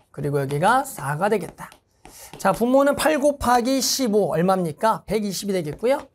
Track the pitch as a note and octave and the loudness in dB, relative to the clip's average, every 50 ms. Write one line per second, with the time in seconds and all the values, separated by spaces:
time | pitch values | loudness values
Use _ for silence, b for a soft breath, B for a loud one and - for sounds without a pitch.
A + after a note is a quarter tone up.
0 | _ _ _ - D3 D3 C#3+ C#3+ C#3 C3 C#3+ D3 F3 G3+ B3 C4 D4 - - - | _ _ _ -6 -6 -2 -2 -2 -2 -2 -2 0 2 2 2 2 0 -2 -10 -10
1 | C#3+ C3+ D3 D3+ F#3 G#3+ A3 G3+ F3 - - - - - - _ _ _ _ _ | -6 -6 -4 -2 0 0 0 -2 -2 -8 -14 -18 -20 -20 -20 _ _ _ _ _
2 | _ B B B B B B - - F#3+ F#3 F#3+ A3 B3 C4 C4+ C#4 C#4+ C#4 C#4 | _ B B B B B B -2 0 0 0 2 0 2 4 4 4 4 2 2
3 | - D#4 D#4 C#4+ C4+ D4 C#4 - - A#3 B3 B3 A3 B3+ C4+ C4+ - - - - | 2 0 2 2 2 0 0 2 0 2 2 2 2 2 0 0 0 -2 -2 -2
4 | C4+ A3 G3+ G#3+ G3 D3 C3+ D#3 F3 F#3+ F#3+ F#3+ F3+ D#3+ C#3+ - - A3 G#3 E3 | -2 0 2 2 2 2 0 0 2 2 2 2 0 -4 -4 -2 0 0 0 0
5 | - - F3 A3+ G#3 G3+ F3 - G3+ G3+ F#3+ F#3 D#3+ D3 C#3+ - A3 A#3+ C#4 D4+ | -4 -4 -4 -4 -2 -4 -6 -6 -4 -4 -2 -2 -4 -4 -8 -4 0 0 0 0
6 | - - | -4 -14